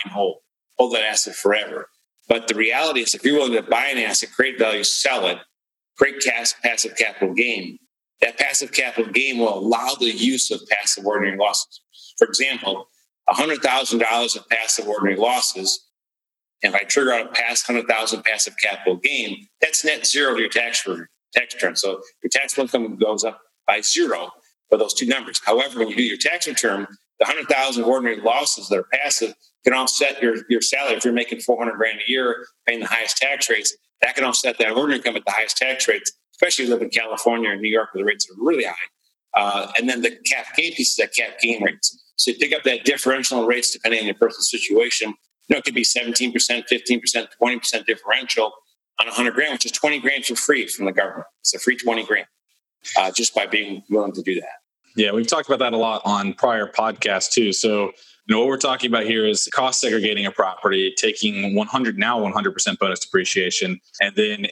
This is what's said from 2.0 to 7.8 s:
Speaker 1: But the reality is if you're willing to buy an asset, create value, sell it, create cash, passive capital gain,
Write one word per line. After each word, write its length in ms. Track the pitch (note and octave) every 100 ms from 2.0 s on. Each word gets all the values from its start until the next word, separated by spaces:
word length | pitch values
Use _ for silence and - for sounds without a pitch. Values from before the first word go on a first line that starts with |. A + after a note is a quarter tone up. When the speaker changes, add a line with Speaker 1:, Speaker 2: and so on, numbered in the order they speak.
| _ _ _
Speaker 1:
But 200 | A#2 B2
the 60 |
reality 460 | G#2+ A2 B2 D#3+ C3+
is 140 | A2
if 100 | G#2
you're 120 | B2+ D3
willing 160 | C3
to 100 | A2+
buy 240 | F#2+ A2+ C3+
an 120 | C3
asset, 320 | A2 G2 A2+
create 260 | - C3 B2+
value, 260 | A2 G#2
sell 420 | G2+ - C#3 B2 F#2
it, 120 | F2 - _ _ _ _ -
create 260 | C#3 C#3
cash, 320 | C3+ A#2 A#2 -
passive 340 | A#2+ A2+ A2+ -
capital 380 | A2 G2+ F#2+
gain, 440 | F#2 A#2+ G#2+ F2+ -